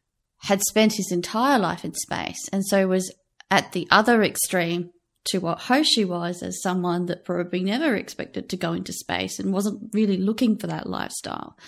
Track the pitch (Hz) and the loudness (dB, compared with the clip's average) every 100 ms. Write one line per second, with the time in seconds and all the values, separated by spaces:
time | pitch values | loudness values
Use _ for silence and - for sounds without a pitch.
0 | _ _ _ _ - 202 - 214 220 214 | _ _ _ _ 0 2 2 4 4 4
1 | 185 180 175 220 262 269 175 170 - - | -2 -2 -2 0 4 4 2 -2 -6 -8
2 | - - - - - 196 190 196 190 185 | -6 -4 -6 -8 -4 -2 2 2 4 2
3 | 185 - _ _ _ 196 - 180 - 190 | 0 -8 _ _ _ 2 2 -4 4 6
4 | 220 233 202 - - 185 170 175 175 _ | 8 6 4 2 -2 0 0 -2 -4 _
5 | _ _ - 190 175 165 - 254 311 - | _ _ -6 -2 -2 -4 2 2 4 2
6 | 190 175 175 180 185 185 190 185 175 175 | 2 -2 -4 -6 -8 -6 -2 0 0 0
7 | 175 - - 175 175 180 185 226 320 233 | -2 -4 -4 -4 -2 -2 -2 0 0 0
8 | - - - - - 185 170 170 190 - | -4 -10 -10 -10 -8 -4 -4 -4 -6 -10
9 | - 180 190 - 196 190 208 202 - 208 | -6 -6 -4 -4 -2 -2 -2 -4 -4 0
10 | 214 185 196 226 247 208 170 160 - - | 2 2 0 2 2 2 -2 -6 -6 -6
11 | - - - - - - | -6 -8 -8 -10 -10 -18